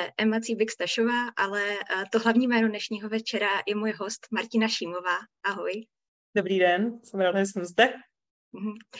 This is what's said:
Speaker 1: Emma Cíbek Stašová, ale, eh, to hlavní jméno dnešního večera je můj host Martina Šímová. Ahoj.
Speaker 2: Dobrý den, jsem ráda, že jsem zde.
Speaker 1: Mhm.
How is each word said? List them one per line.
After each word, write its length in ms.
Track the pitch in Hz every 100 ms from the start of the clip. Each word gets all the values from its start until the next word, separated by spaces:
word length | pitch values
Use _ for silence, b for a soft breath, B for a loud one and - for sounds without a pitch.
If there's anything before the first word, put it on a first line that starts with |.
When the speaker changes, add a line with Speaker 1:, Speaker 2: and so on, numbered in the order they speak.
| 175 -
Speaker 1:
Emma 220 | 220 220
Cíbek 320 | 226 214 220
Stašová, 580 | - 175 - 233 240 240 -
ale, 240 | 196 202 202
eh, 300 | 202 - 190 190
to 80 | -
hlavní 280 | 226 233 254
jméno 200 | 240 220
dnešního 420 | 208 - 214 214
večera 400 | 220 226 220 202 196 -
je 80 | 208
můj 160 | 220
host 360 | 208 202 - -
Martina 360 | 208 226 226 220
Šímová. 500 | - 170 175 180 180 220 _
Ahoj. 420 | 196 196 175 202 226 _ _ _ _ 208
Speaker 2:
Dobrý 240 | 175 190
den, 400 | 180 175 226 233
jsem 160 | - 196
ráda, 200 | 185 196
že 60 | 196
jsem 200 | 196 175
zde. 280 | 175 254 254 - _ _ _ _
Speaker 1:
Mhm. 220 | - 214 214 -